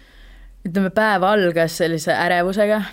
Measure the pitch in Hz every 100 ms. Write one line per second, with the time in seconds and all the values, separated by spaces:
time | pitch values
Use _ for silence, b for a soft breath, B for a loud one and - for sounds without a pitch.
0 | b b b b b b 185 185 190 202
1 | 220 196 185 214 175 165 165 165 165 165
2 | 170 127 175 175 180 196 208 214 190